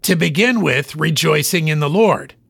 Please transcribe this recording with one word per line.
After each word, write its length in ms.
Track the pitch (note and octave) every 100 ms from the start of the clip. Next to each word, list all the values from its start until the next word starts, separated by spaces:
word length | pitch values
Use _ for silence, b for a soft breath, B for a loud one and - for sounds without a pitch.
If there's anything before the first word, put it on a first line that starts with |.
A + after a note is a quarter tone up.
To 120 | -
begin 460 | F3 E3+ D3+ A#3+ A#3+
with, 340 | D#3+ C3 C#3
rejoicing 720 | D#3 D#3+ D3 D#3+ D3+ C#3+ F3 D#3
in 120 | D3+
the 80 | D3
Lord 460 | F3+ A3 B2 - _